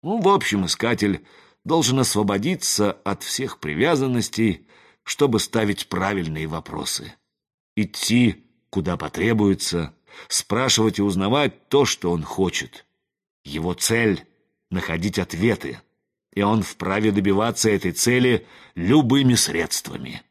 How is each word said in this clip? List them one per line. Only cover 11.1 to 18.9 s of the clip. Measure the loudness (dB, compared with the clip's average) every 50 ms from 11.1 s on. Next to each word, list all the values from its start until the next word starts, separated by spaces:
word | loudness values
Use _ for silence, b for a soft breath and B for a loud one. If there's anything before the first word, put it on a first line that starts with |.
| 0 0 0 2 2 2 2 0 -2 _ _ _
то, | 2 2 4
что | 2 0 -4 -2 -2
он | -2 -2
хочет. | -4 -6 -2 -2 -2 -2 -2 -6 -8 -8 -14 -20 _ _ _ _ _ _ _ _ _ _ _ _ _
Его | -10 -8 -6 -4 -4 -4
цель — | -2 -2 0 0 2 2 2 0 0 -4 _ _ _ _ _ _ _ _ _
находить | -6 -6 -4 -4 -4 -2 -4 -2 -2 -2
ответы, | -4 -4 -4 0 0 0 0 0 -4 -12 -12 -14 _ _ _ _ _ _ _ _ _ _
и | _ 0
он | 2 2 2 0
вправе | 0 -4 -8 _ -4 -2 -2 0 0 2
добиваться | 2 2 2 2 2 2 2 0 -2 0 2 2
этой | 2 2 0 -2
цели | -2 0 0 2 2 4 4 2 2 0 B B B B B B B
любыми | -4 0 4